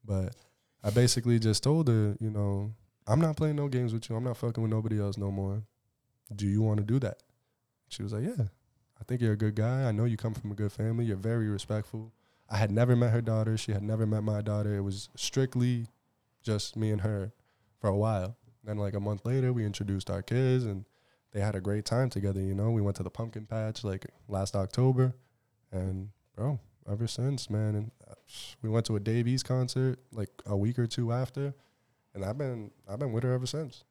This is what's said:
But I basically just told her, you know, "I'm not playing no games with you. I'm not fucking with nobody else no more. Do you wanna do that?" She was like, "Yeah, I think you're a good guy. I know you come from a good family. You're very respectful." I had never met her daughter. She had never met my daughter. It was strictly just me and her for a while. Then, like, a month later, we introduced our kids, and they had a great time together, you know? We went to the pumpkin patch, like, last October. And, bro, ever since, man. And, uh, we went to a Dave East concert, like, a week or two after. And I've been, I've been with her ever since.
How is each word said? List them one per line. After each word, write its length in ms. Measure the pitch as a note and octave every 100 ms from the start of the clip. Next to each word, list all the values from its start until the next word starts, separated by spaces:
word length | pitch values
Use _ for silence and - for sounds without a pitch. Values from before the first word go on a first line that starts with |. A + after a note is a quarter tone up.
But 320 | G#2+ G2 F#2 - _ _ _ _
I 60 | G#2
basically 500 | A2 B2 B2 A#2+ A#2
just 240 | A2 G#2
told 240 | C3 D#3 D3+
her, 300 | A2+ G#2 G#2
you 100 | A2
know, 440 | G#2+ G2+ G2 G#2 A2 _ _ -
"I'm 140 | B2+
not 160 | D#3+ D3
playing 180 | D#3 D3
no 120 | C#3+
games 240 | B2+ B2
with 160 | A2+ -
you. 60 | A2+
I'm 80 | B2+
not 100 | A2+
fucking 260 | A#2+ A#2
with 100 | A2
nobody 280 | A2 G#2+ G#2+
else 180 | G2+ G2+
no 140 | G2
more. 320 | G2 G2 G2+ G#2+ _ _ _ _ _ - G#2
Do 120 | G2+
you 140 | G#2
wanna 200 | A2 G#2+
do 160 | G#2 B2+
that?" 220 | A#2+ E2+ _ _ _ _ _ _ _
She 160 | -
was 80 | G2+
like, 120 | G#2+
"Yeah, 220 | D3+ A#3+ G#2 _ _ _ _ _
I 40 | -
think 160 | B2
you're 120 | A#2
a 40 | G#2
good 180 | G#2+ G#2+
guy. 280 | A2 C3 C3
I 40 |
know 120 | G#2+ A#2+
you 120 | A2
come 160 | A2+
from 180 | G#2+ G#2
a 40 | G2+
good 160 | G#2
family. 340 | - G#2+ A2+ A#2
You're 100 | F#2+
very 300 | G#2+ A#2 G#2+
respectful." 640 | G2+ - G#2+ G#2+ A2 A2+ _ _ _ _
I 80 | G#2+
had 140 | G#2+
never 240 | G2+ B2 A#2+
met 160 | A#2+
her 80 | A2+
daughter. 340 | A2+ A2 A2 A2
She 140 | -
had 120 | G2
never 220 | G#2 A2 A2
met 180 | G#2+
my 180 | G#2+ G#2
daughter. 340 | G#2 G#2 G#2 G2+
It 60 |
was 260 | G2 G2 - -
strictly 720 | - - C3 B2+ B2 A#2+ A2+ _ _ _ _ _
just 340 | - G#2+ - -
me 160 | A2
and 100 | G#2
her 300 | G#2 G#2 G2 - _ _ _ _
for 80 | G#2+
a 60 | G2
while. 400 | G#2+ G#2 F#2 A#2 _ _ G#2+
Then, 120 | G#2
like, 160 | G2+ G2+
a 40 |
month 260 | G2+ G2+ A2+
later, 280 | C3 B2+
we 120 | B2 G#2
introduced 440 | G2+ G#2 G2 F#2
our 120 | F#2
kids, 440 | - B2 C3 B2+ A#2+
and 200 | G2 G#2+ _ _ _ _
they 80 | G#2
had 140 | G2+ G2+
a 60 |
great 220 | F#2+ G#2 G#2+
time 240 | A#2 C3
together, 300 | - G2 F#2+
you 140 | F#2+
know? 160 | G2 A2
We 100 | A#2
went 140 | G2+ G2
to 60 |
the 60 | F2+
pumpkin 360 | - A2+ A2 G#2+
patch, 380 | A2+ A2 A2
like, 220 | G#2 F#2+ - _ -
last 280 | G2 G2 G2+
October. 600 | F#2+ - B2+ B2+ B2+ B2 _ _ _ _ _
And, 380 | F#2+ F#2+ F#2+ G2 - _ -
bro, 240 | B2 C3+ - _ -
ever 180 | G#2 A#2
since, 420 | - B2+ C3+ -
man. 260 | G#2 A2 G#2+
And, 160 | G#2+ _ -
uh, 60 | - _ - - -
we 80 | A2
went 160 | A2+ A2
to 100 | G#2+
a 40 |
Dave 280 | G2+ A#2 A#2
East 180 | C3 -
concert, 540 | B2+ B2 C3 C3 B2+ _
like, 180 | A2+ G2 - -
a 100 | G2+
week 220 | G#2 A#2+
or 60 | A#2+
two 240 | - A#2
after. 420 | A#2+ C3 - C#3 C3+ _ _ _ _ _
And 100 | G2
I've 140 | F#2+ B2+
been, 340 | C#3 A#2+ G#2 _ -
I've 120 | G#2
been 120 | C#3
with 100 | A2
her 100 | B2+
ever 140 | B2+ B2+
since. 360 | D3 D3+ - _